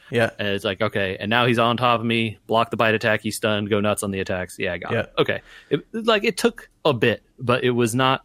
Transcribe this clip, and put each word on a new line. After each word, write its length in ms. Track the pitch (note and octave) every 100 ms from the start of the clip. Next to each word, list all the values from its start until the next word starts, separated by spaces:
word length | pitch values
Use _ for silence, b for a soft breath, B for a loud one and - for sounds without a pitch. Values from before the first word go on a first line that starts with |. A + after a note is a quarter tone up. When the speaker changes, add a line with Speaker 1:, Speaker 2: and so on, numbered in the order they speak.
| b
Speaker 1:
Yeah. 180 | A#2 A2+ -
Speaker 2:
And 120 | G#2
it's 160 | G2+ G#2+
like, 160 | F#2+
okay, 340 | G#2+ G#2 F#2+ F#2+
and 100 | G2+
now 140 | A#2+ B2
he's 100 | A#2+
on 200 | A#2 A#2
top 240 | B2 A#2
of 40 | A#2
me. 320 | A#2 A2+ G2 -
Block 240 | A2 A2+
the 80 | G#2+
bite 160 | A2+
attack. 280 | G#2+ A#2 G#2+
He's 160 | A2 -
stunned. 320 | A2 G#2 G#2
Go 80 | G#2
nuts 240 | G#2 G2+
on 80 | G2+
the 80 | F#2+
attacks. 380 | F#2 F#2 F#2 -
Yeah, 140 | G2+
I 40 | F2
got 140 | D#2+
Speaker 1:
Yeah. 80 | A2+
Speaker 2:
it. 140 | - -
Okay. 240 | D#3 G#2 - B B
It, 80 | D3 -
like, 320 | A3+ A3 G#3+ A3+
it 120 | -
took 320 | A#3+ - - _ E3
a 80 |
bit, 300 | B2 A#2+ G#2 _ -
but 240 | A#2+ B2
it 80 | B2
was 240 | A#2+ A#2+ A#2+
not 260 | C3 C3+